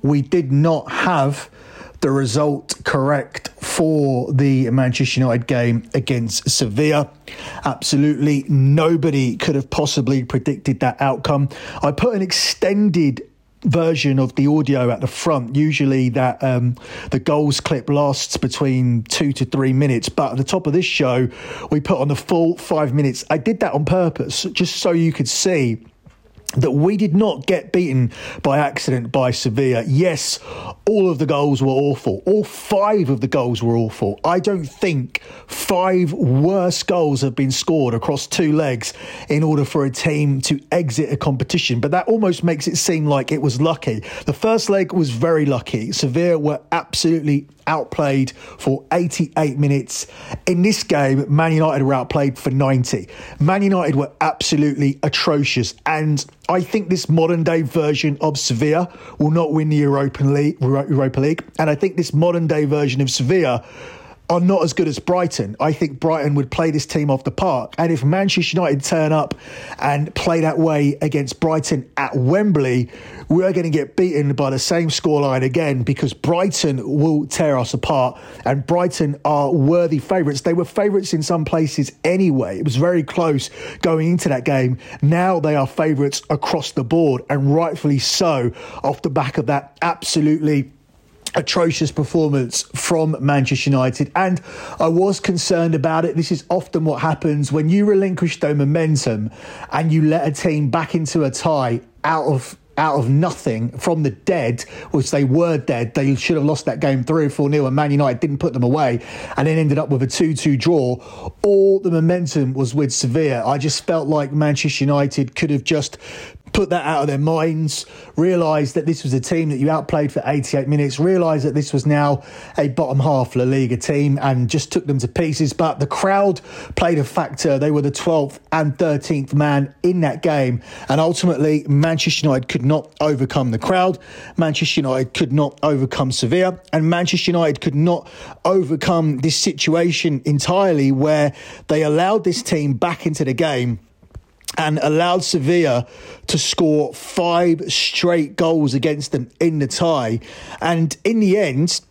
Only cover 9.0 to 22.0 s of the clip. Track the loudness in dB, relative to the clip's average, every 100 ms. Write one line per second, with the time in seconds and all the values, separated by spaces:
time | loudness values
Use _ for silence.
9 | 2 0 0 -2 -2 -2 -2 -2 -2 0
10 | 0 0 0 -2 -2 -2 -2 0 -2 0
11 | -2 -2 -2 0 0 -4 -14 -4 -4 0
12 | 0 0 -2 -2 -2 -2 0 2 2 2
13 | 0 -2 -12 _ _ _ 0 2 2 0
14 | 0 2 0 2 2 2 2 2 0 0
15 | -4 -2 0 0 0 0 0 2 0 2
16 | 0 0 0 0 -2 0 0 -2 -12 -16
17 | -4 -2 0 2 2 0 -2 -4 0 2
18 | 2 0 -6 -4 -4 -2 0 2 2 0
19 | -2 -2 -2 -2 -2 0 2 2 2 0
20 | -2 -2 -2 -2 -2 -2 0 0 0 0
21 | 0 2 0 -4 -16 -14 -4 -2 0 0